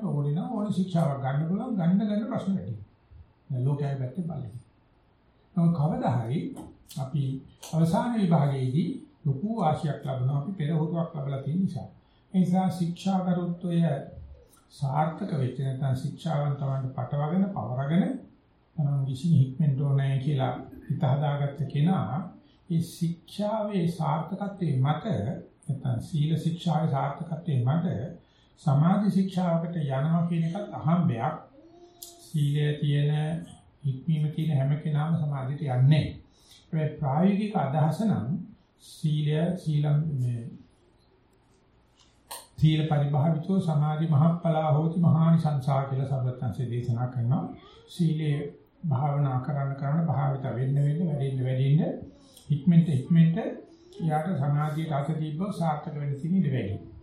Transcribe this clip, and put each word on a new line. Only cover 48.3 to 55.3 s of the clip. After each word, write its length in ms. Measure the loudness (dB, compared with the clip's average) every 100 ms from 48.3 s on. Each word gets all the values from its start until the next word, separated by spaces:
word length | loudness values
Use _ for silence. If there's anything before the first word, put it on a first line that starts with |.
| -2 -4 -12 -20 _
භාවනා 540 | -2 0 0 0 0 0
කරන්න 360 | -2 -4 -2 -4
කරන්න 300 | -2 0 0
භාවිත 440 | 0 0 -2 -4
වෙන්න 240 | -2 0 2
වෙන්න 300 | 2 2 0
වැඩෙන්න 380 | 0 -2 -2
වැඩෙන්න 580 | -2 0 4 4 4 -4 -10 -18 -20 -12
හික්මෙන්ට 460 | -2 0 6 6 6
හික්මෙන්ට 500 | 2 4 6 6 6 -2 -6 -16 -20 -20 -4
යාට 320 | 0 0 0
සමාධියට 580 | 0 2 2 0 -2 -2
අත 160 | -2 -2
දීපව 400 | -2 -2